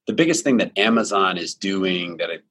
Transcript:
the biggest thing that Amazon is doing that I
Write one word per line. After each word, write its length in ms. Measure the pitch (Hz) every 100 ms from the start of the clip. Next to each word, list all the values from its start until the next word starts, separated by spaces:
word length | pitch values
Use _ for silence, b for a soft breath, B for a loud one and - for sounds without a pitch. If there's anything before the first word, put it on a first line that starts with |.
| -
the 60 |
biggest 300 | - 165 -
thing 140 | 143 120
that 200 | 87 -
Amazon 600 | 110 117 104 98 95 87
is 160 | 85
doing 640 | - 98 98 95 90 87 82
that 120 | 85
I 80 | 82 _